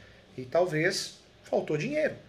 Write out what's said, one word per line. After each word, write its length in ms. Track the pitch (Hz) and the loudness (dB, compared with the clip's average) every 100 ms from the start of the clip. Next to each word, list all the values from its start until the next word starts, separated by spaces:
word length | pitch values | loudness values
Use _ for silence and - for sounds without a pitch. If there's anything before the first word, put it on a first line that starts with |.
| - - - - | -20 -20 -18 -14
E 80 | |
talvez 760 | 127 165 180 156 170 190 - - - - | -2 2 2 2 2 0 -6 -12 -20 -20
faltou 320 | - - 185 151 | -2 -2 0 -2
dinheiro. 380 | 202 302 311 117 | -2 0 -2 -2